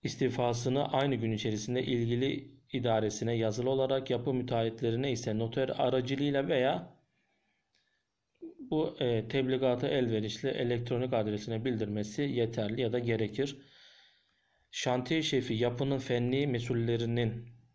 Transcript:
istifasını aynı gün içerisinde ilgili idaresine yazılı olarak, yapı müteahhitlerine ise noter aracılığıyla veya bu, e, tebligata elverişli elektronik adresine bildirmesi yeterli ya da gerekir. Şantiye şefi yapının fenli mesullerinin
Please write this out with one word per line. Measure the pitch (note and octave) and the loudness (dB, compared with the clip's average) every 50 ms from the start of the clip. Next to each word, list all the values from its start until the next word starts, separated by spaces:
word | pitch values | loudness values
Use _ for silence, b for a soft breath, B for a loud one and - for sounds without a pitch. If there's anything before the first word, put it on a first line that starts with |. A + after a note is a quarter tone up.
| - | -4
istifasını | - - - C#3 B2+ A#2+ - B2 A#2+ A#2 A#2+ - C3 B2+ C#3 C#3+ - | -6 -2 0 0 0 2 2 0 0 0 0 0 0 2 2 0 2
aynı | - C3+ C3+ C#3+ C3+ | 2 2 2 2 2
gün | A#2 A2+ A2+ | 0 0 0
içerisinde | A2 G#2 - A#2 G#2+ G#2 G#2+ - B2 B2+ - | -2 0 0 -2 -2 -2 -4 -2 -2 -2 0
ilgili | - C3 A#2+ A#2+ A#2 A#2+ A#2+ C3 C#3 - - - - - - _ _ - | 0 0 0 2 0 0 0 0 0 -2 -4 -8 -12 -20 -20 _ _ -6
idaresine | C3 A2+ A#2+ A2 A2 G#2+ G#2+ G#2 - A#2+ A2+ A#2 | -2 0 2 2 4 2 0 -2 -2 -2 0 0
yazılı | A2+ A2+ A2 G#2 A#2 B2 B2+ | 2 0 0 0 0 0 0
olarak, | C3+ C3+ C3 C3 C3+ C3+ C3 - | 2 2 2 2 0 -2 0 -2
yapı | C3 A#2 A#2+ C#3+ B2+ | -2 -2 0 -2 -2
müteahhitlerine | B2+ B2 B2 B2 A#2 A2+ A2+ A2+ A2+ - A#2 A2+ A#2+ C3 C#3 | -2 -2 0 0 0 0 0 -2 0 -2 0 0 0 0 -2
ise | B2 A2+ A#2+ A#2 G#2+ G#2+ | -2 -2 -2 -2 -2 0
noter | A2+ A2+ A#2 C#3 C3+ C3 - | -2 -2 0 0 0 0 0
aracılığıyla | - - B2 C3 C3 B2 B2 C3+ C3+ C#3+ C#3+ C#3 C3+ C#3 | 2 2 2 2 2 0 0 -2 0 0 0 2 0 0
veya | - C3 B2+ B2 C3+ E3 F3+ F3 - - _ _ _ _ _ _ _ _ _ _ _ _ _ _ _ _ _ _ _ _ _ _ _ _ _ _ _ _ _ F4+ D#4+ - - | 2 2 2 4 2 2 0 -6 -12 -18 _ _ _ _ _ _ _ _ _ _ _ _ _ _ _ _ _ _ _ _ _ _ _ _ _ _ _ _ _ -18 -18 -16 -16
bu, | C#4 B3+ - D#3 D#3 - - - | -8 -4 -2 0 0 -2 -2 0
e, | D3 A#2+ A#2+ A2 G#2+ | 0 2 2 0 0
tebligata | - - C#3 C3 B2+ C3 B2 C3+ B2+ B2 B2 C#3 | 0 -2 0 0 2 0 2 2 2 2 2 0
elverişli | C#3 - C#3 B2+ A#2 A2+ G#2+ G#2+ G#2+ - - - C3+ | 0 2 2 2 2 0 0 -2 -2 -6 -4 -4 -4
elektronik | - - B2+ A#2+ A#2+ A#2 A#2+ - C3 A#2 B2+ B2+ B2+ | -2 0 0 0 0 0 0 -2 -2 -2 0 0 0
adresine | A2+ G#2+ G#2+ G#2 G2+ - - A2+ A2 A2+ | 0 0 0 -2 -4 -4 -4 -4 -2 -2
bildirmesi | C3 A#2+ G#2+ A2 G#2 G#2 G#2+ G#2 G#2 - - | -2 0 0 -2 -2 -2 -4 -4 -4 -2 -2
yeterli | C#3+ C#3 - A#2+ A#2 A2 A#2 - A2 G#2 A2 A2 | -2 0 2 0 0 0 0 -2 -2 -2 0 0
ya | B2+ A2+ G#2+ | 0 0 0
da | B2 | 0
gerekir. | A#2+ A#2 A2+ A2 A2 G2+ - - C3+ C#3 D3 B B B B B B B B B B B B B B B B B B B B B B B | 0 2 2 2 0 -2 0 -2 -2 -2 -4 B B B B B B B B B B B B B B B B B B B B B B B
Şantiye | - - - C3 B2 B2+ B2+ - D#3+ D#3+ | -8 -4 0 2 2 2 2 0 0 0
şefi | D#3 D#3 - C3 A#2+ - A2+ | 2 2 2 0 2 2 0
yapının | A2 A#2+ A#2+ A#2+ A#2+ C#3 C3+ C#3 | 2 2 0 2 0 0 0 0
fenli | B2+ - - B2 A#2+ A#2+ A#2+ B2+ C3+ C#3+ | -2 0 0 0 2 2 2 2 2 2
mesullerinin | D3 B2 A#2 A#2+ - A#2+ A#2 A#2 A#2 A#2 A2+ A#2 A#2 A#2 A#2+ A#2+ A2 A2 - - - - - _ _ _ | 2 0 -2 0 0 0 0 2 2 0 0 0 0 2 2 2 0 0 -4 -10 -12 -18 -20 _ _ _